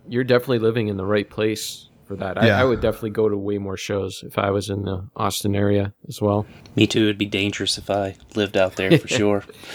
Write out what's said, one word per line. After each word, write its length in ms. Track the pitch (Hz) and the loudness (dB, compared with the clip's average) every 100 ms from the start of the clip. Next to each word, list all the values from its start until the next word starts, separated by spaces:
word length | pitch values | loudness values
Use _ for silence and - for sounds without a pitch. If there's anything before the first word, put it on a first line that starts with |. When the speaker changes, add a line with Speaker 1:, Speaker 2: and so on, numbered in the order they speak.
| - | -6
Speaker 1:
You're 180 | 120 | -2
definitely 340 | 127 123 127 120 | 2 2 2 2
living 300 | 113 117 107 | 2 2 -2
in 100 | 98 | -2
the 80 | 95 | 0
right 220 | 104 101 | 0 0
place 580 | - 110 107 - - - _ _ | -2 -2 -2 -8 -12 -18 _ _
for 100 | 95 | -8
that. 200 | 95 90 | -6 2
I, 120 | 113 | 4
Speaker 2:
Yeah. 120 | 104 | 4
Speaker 1:
I 40 | |
would 160 | 131 113 | 2 2
definitely 280 | 117 104 110 | 0 -2 -4
go 180 | 104 110 | 0 0
to 60 | 101 | 0
way 180 | 101 101 | -4 -4
more 200 | 98 95 | -4 -8
shows 440 | - 101 95 - - | -4 -4 -4 -8 -6
if 100 | - | -2
I 140 | 101 | 2
was 180 | 101 101 | 0 -2
in 140 | 101 | -4
the 260 | 98 92 98 - | -4 -6 -8 -4
Austin 380 | 104 - 104 | -2 -2 -2
area 400 | 101 101 101 101 - - | 2 2 2 0 -8 -16
as 120 | 123 | -2
well. 240 | 104 101 104 - - - | 0 2 -2 -12 -6 2
Speaker 3:
Me 100 | 107 | 4
too. 180 | 117 | 4
It'd 120 | 107 104 | 2 0
be 80 | |
dangerous 540 | 104 101 101 - 95 - | -2 0 -2 -2 -4 -4
if 100 | 98 | -2
I 280 | 101 98 98 - | -2 -2 -6 -8
lived 220 | 107 98 98 | -2 0 2
out 180 | 95 - | 0 0
there 220 | 95 160 | 4 4
for 100 | - | 4
Speaker 1:
<laughs> 100 | 98 | 0
Speaker 3:
sure. 240 | 104 101 - - - | 2 0 -4 -18 -8